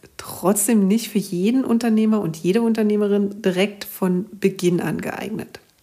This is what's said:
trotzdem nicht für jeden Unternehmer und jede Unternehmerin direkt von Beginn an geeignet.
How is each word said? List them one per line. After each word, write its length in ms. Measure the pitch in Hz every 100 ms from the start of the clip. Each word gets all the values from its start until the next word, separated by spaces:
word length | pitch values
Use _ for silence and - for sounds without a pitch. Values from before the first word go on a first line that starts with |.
| - -
trotzdem 680 | - - 175 196 - 226 190
nicht 220 | 226 -
für 80 | 202
jeden 480 | - 175 196 262 -
Unternehmer 560 | 233 240 220 220 214
und 160 | 175 156
jede 240 | 170 233
Unternehmerin 800 | 233 226 214 208 208 202 202 202
direkt 420 | 190 180 208 202
von 440 | - - 185 180 -
Beginn 480 | - 196 190 175 175
an 220 | 160 -
geeignet. 580 | - - - 214 - - _ _